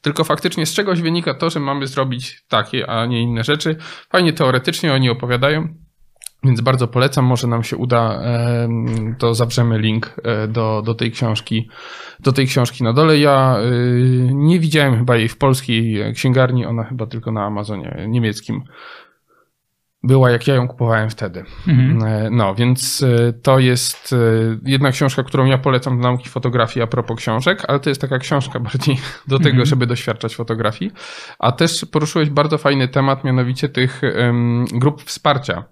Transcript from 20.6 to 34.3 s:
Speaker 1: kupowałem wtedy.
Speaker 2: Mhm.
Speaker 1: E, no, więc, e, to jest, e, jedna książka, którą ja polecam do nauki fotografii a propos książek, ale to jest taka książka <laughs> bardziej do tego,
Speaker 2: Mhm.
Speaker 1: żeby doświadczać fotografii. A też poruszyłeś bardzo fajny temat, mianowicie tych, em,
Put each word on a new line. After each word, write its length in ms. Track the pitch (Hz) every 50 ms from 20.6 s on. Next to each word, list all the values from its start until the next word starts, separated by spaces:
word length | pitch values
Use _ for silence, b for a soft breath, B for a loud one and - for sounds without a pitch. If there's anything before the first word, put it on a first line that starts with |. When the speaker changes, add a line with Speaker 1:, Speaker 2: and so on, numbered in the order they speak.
| 123
Speaker 1:
kupowałem 420 | 123 127 - 120 117 113 110 107 107
wtedy. 340 | 110 - 110 95 87 92 95 B B B B
Speaker 2:
Mhm. 360 | 185 151 123 127 131 - 113 110
Speaker 1:
E, 260 | 110 110 107 110 110
no, 260 | 113 120 107 98 98
więc, 480 | 104 120 123 127 127 - - - - 139
e, 300 | 127 120 117 117 120 113
to 260 | 120 - 143 131 135
jest, 540 | 127 127 123 120 - - - - - - 131
e, 40 | 120 117 113 113 113 110 113 113 110 -
jedna 280 | 131 135 135 143 135
książka, 320 | 127 - 147 131 - - 131
którą 220 | - - 139 131
ja 120 | 131 135
polecam 400 | 127 135 147 131 127 131 135 127
do 60 | 120 123
nauki 260 | 123 123 123 123 -
fotografii 540 | - 120 120 127 120 120 113 110 - 127 117
a 40 |
propos 300 | 113 - 123 117 - 117
książek, 460 | 117 - 120 110 113 127 175 185 - -
ale 120 | - 135 139
to 100 | - 151
jest 120 | 135 -
taka 180 | - 131 135 127
książka 400 | 131 - 151 139 131 - - 120 120
<laughs> 60 | 110
bardziej 280 | - 127 - 143 135 131 B B B B B
do 100 | 135 135
tego, 120 | 135 165 143
Speaker 2:
Mhm. 160 | 127 127 120
Speaker 1:
żeby 220 | 143 143 127 123
doświadczać 480 | 120 123 117 - - 110 - - 113 -
fotografii. 560 | - 117 113 113 113 110 107 110 - 180 214 B B B B B B B B B B
A 120 | - 120
też 340 | 123 - 165 165 - - - -
poruszyłeś 380 | - 156 151 151 - 165 151 147
bardzo 280 | 143 147 147 151 156
fajny 300 | 147 - 139 139 135 127
temat, 360 | 127 - 143 135 139 135 131 -
mianowicie 460 | 135 127 127 123 123 127 127 - -
tych, 320 | - 127 127 127 - - -
em, 640 | 123 - - 123 120